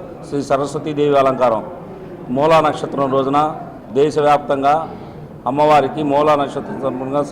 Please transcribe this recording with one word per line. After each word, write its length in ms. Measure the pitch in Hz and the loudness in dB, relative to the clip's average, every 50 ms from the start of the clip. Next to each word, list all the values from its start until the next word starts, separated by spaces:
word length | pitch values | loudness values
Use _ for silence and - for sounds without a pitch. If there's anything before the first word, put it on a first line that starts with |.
| - - - - - - | -14 -14 -16 -16 -12 -8
శ్రీ 140 | - 143 135 - | -6 -4 -2 0
సరస్వతీదేవి 640 | 143 135 143 139 143 156 131 156 151 143 147 147 143 139 135 | 0 0 0 -2 -6 -6 -6 -4 -2 0 2 4 4 4 4
అలంకారం. 400 | 135 131 120 127 123 113 107 98 - - - - - - - - - - - - - 123 131 | 4 2 2 2 2 2 0 -2 -6 -12 -14 -14 -16 -16 -16 -14 -14 -14 -12 -8 -6 -2 0
మూలా 220 | 143 160 165 160 156 151 | 2 4 4 4 4 2
నక్షత్రం 420 | 143 - - 127 - 131 139 135 131 135 | 0 -2 -6 -6 -2 -2 0 0 2 2
రోజున 220 | 135 135 139 147 151 156 160 - - - - - - - 104 131 | 2 2 2 2 2 0 -2 -6 -12 -14 -16 -16 -12 -4 0 2
దేశవ్యాప్తంగా 760 | 143 156 135 151 147 147 147 139 143 123 143 135 135 139 147 160 160 147 - - - - - - - - - - - 123 | 2 2 4 2 4 4 4 2 2 0 -2 0 2 2 2 2 0 -4 -10 -14 -14 -16 -16 -16 -16 -16 -14 -8 -6 -4
అమ్మవారికి 540 | 131 147 151 151 151 147 135 131 - 151 156 143 | 0 2 4 6 6 6 4 2 0 -2 -2 0
మూలా 240 | 139 143 151 151 151 143 139 | 2 2 4 4 4 2 2
నక్షత్రం 340 | 131 - 139 123 - - - 131 | -2 -4 -8 -8 -8 -8 -6 -4
సందర్భంగా 400 | 131 127 127 135 131 135 143 143 143 | -4 -4 -4 -6 -4 -2 -2 -2 0